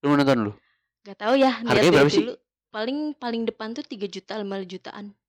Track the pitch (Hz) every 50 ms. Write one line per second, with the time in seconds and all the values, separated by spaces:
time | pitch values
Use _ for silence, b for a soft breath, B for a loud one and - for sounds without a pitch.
0 | - 143 147 143 143 135 135 120 110 104 104 - _ _ _ _ _ _ _ _
1 | _ 202 196 _ 208 214 254 277 269 262 240 220 233 233 - - - 170 165 151
2 | 139 147 156 - - 240 - - _ _ _ _ _ _ _ 214 220 233 269 294
3 | 302 302 285 _ - 240 233 233 226 220 226 _ 220 220 233 277 294 _ 269 202
4 | 202 196 175 190 _ _ 196 220 208 196 196 196 190 180 185 180 _ - - 208
5 | 202 208 196 _ _